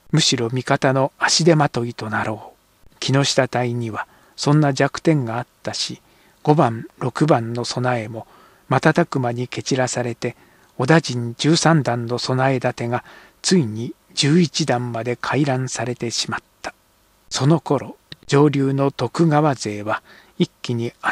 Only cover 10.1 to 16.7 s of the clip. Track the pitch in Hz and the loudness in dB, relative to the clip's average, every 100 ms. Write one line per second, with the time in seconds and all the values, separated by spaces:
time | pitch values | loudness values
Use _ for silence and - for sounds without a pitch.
10.1 | 113 120 - _ _ _ - 127 160 - | -4 -8 -8 _ _ _ -2 2 2 2
11.1 | 123 120 117 147 165 156 160 123 120 117 | -4 -6 -2 0 2 4 4 2 -2 -4
12.1 | 120 - 127 135 127 127 - 120 120 - | -6 -2 0 0 0 -2 -4 -4 -6 -8
13.1 | - - _ - 185 113 107 123 - _ | -20 -20 _ 0 2 2 -4 -10 -12 _
14.1 | - 143 175 165 - 139 123 123 117 117 | -2 2 4 2 0 -2 -2 -2 -6 -6
15.1 | 120 - 131 147 127 131 - 123 120 117 | -6 -4 0 0 -2 -4 -6 -6 -6 -6
16.1 | - - - - _ - | -6 -6 -8 -12 _ -16